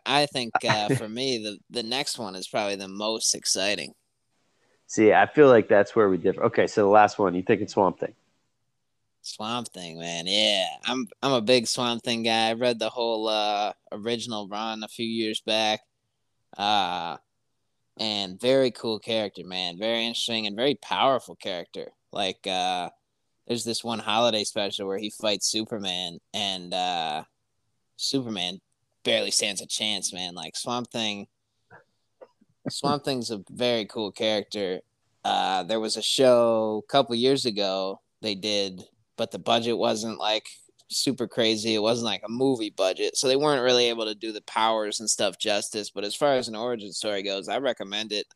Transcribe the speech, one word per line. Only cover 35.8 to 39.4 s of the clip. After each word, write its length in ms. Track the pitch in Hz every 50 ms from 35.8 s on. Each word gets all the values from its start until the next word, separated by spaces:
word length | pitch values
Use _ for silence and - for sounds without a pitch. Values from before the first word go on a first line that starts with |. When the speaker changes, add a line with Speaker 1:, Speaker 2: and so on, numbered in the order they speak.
Speaker 1:
was 160 | 110 110 -
a 60 | 110
show 800 | - - - - 135 127 123 120 117 117 113 110 110 110 107 107 -
a 60 | -
couple 220 | - 139 131 117 120
years 320 | 117 120 131 139 131 127
ago 540 | 120 101 101 101 95 95 95 95 98 95 - _ _ _ _
they 140 | - 110 101
did, 500 | 95 98 107 104 101 98 98 92 92 - - _ _ _ _ _
but 140 | - 113 -
the 80 | -
budget 400 | 95